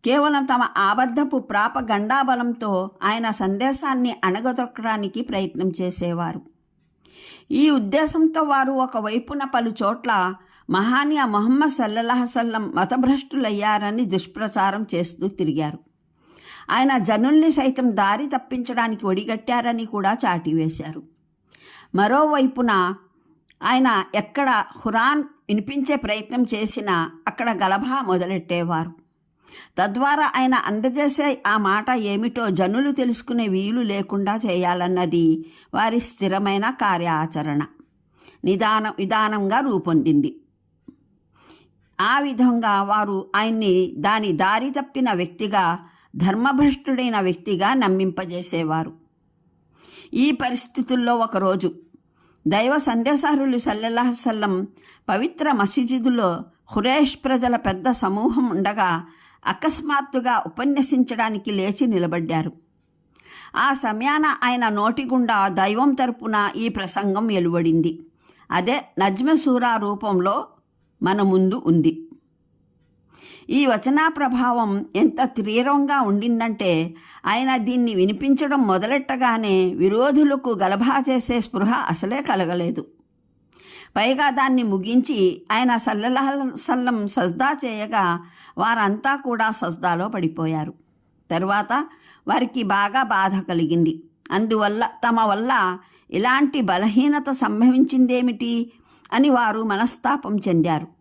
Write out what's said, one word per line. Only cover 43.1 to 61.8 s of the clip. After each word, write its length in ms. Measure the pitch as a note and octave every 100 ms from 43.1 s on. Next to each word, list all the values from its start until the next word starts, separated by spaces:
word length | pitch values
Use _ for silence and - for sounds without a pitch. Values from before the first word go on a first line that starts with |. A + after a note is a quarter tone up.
| G3 F#3+ G3+
ఆయన్ని 580 | A3 A3 G#3 F#3 F#3 -
దాని 360 | F#3+ A3 G#3+
దారి 360 | D#3+ F#3 G#3+ C4
తప్పిన 440 | C#4 C4+ C4+ B3
వ్యక్తిగా, 640 | F#3 F3 - G#3+ G3+ F3+ F3+ - _ _ -
ధర్మభ్రష్టుడైన 1040 | F3+ G#3 B3+ C4+ D4 C4+ - C4 B3 A3
వ్యక్తిగా 540 | F#3 F3 - F#3 G3
నమ్మింపజేసేవారు. 1200 | C4 G#3+ F#3+ F#3+ F3+ F#3 F3 F3 E3 D#3+ D#3+ D#3+ - _ _ _ _ _ _ _ _ - - -
ఈ 180 | - C#4
పరిస్థితుల్లో 840 | C#4 B3 A#3+ - - B3 B3+ A#3+ A#3+
ఒకరోజు 580 | A3 G3+ F#3+ F#3+ F#3 - - _ _ _ _ _ -
దైవ 300 | G3 A#3+ D4
సందేశారులు 800 | C#4 A#3 A#3 D4 E4 D4 C4+ A#3+
సల్లల్లాహు 500 | A#3+ G#3+ A3+ A#3 B3
అలైహి 140 | A#3
వసల్లం 460 | B3 A3 G#3 F#3 G3 - - - -
పవిత్ర 420 | G3 D4+ - D4+
మసీదులో 920 | C4 G3+ - A#3+ B3+ A#3+ A#3+ G3 - - _ _
ఖురేష్ 440 | - A#3 C#4 C#4 - C4+
ప్రజల 300 | C4 B3 A#3+
పెద్ద 360 | G#3 F#3 G#3+
సమూహం 580 | A#3+ G3 G3+ A#3 A#3 B3
ఉండగా 560 | F#3 G3 G#3 F#3 E3 E3+ - - _ -
అకస్మాత్తుగా 960 | F#3 D#4 - D4+ C#4+ C#4 C4 A#3+ A#3 -
ఉపన్యసించడానికి 1040 | - C#4+ C#4 C#4 C4+ B3 A3+ A3 G#3+ -
లేచి 360 | G3 F#3+ G3+